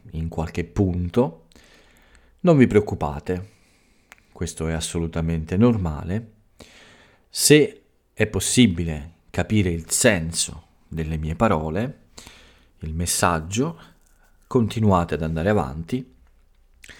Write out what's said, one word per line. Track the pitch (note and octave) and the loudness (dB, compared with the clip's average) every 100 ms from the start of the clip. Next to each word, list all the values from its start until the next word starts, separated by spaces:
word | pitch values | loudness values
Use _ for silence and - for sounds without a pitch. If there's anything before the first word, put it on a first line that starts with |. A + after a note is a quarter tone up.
| - | -12
in | D#2+ E2 | -8 -6
qualche | - D#2+ - | -6 -6 -6
punto, | E2 - F#2 F2 F2 A#2 C#3+ - _ - - _ _ _ _ _ _ _ | -4 0 0 0 -2 0 -2 -4 _ -20 -20 _ _ _ _ _ _ _
non | F3+ D3 | 4 6
vi | A#2 | 6
preoccupate, | G2+ - E2+ D2 C#2+ - F2+ G2+ _ _ _ _ _ _ - _ | 6 2 -2 -4 -4 -6 -6 -8 _ _ _ _ _ _ -20 _
questo | - E2 - D#2+ | -10 -10 -6 -4
è | |
assolutamente | D#2+ - E2+ E2 E2 E2 E2 D#2+ F#2 | -4 -4 -4 -4 -2 -2 -2 -2 2
normale. | A#2+ G#2 E2+ D2 E2+ G#2+ A2+ _ _ - - - - - _ _ _ | 4 2 -2 -6 -6 -8 -8 _ _ -20 -20 -20 -20 -20 _ _ _
Se | - - D3+ C#3 - _ _ _ | -2 6 6 6 -2 _ _ _
è | - G#2 | -4 -4
possibile | G2 - B2+ A2+ E2+ E2 D2+ D#2 - _ | -2 0 4 4 2 -4 -6 -10 -20 _
capire | - E2+ G#2+ F#2 | -6 0 0 2
il | E2+ - | -2 -4
senso | - B2+ F2+ D#2+ - - - - _ _ | 0 2 2 -2 -4 -6 -10 -20 _ _
delle | E2 D#2 D#2 | -6 -4 -4
mie | D#2 | -4
parole, | D#2+ A2 D#2+ D#2 F2 C3 - _ - - - - _ _ _ | 0 2 2 0 -4 -6 -8 _ -20 -20 -20 -20 _ _ _
il | D#2+ | -8
messaggio, | D#2+ F2 - F#2+ E2 D#2+ G2+ D#3 E3 - _ _ _ _ _ - | -6 -4 0 0 0 -2 -4 -4 -6 -18 _ _ _ _ _ -2
continuate | C3 G#2+ A2 G#2+ F2+ E2+ | 0 0 2 4 4 2
ad | D2+ | -2
andare | D#2+ D#2+ F#2 | -2 -2 0
avanti | G#2 C2 D2+ E2 B2+ - _ _ _ _ _ _ _ - | 0 0 -6 -6 -8 -8 _ _ _ _ _ _ _ -20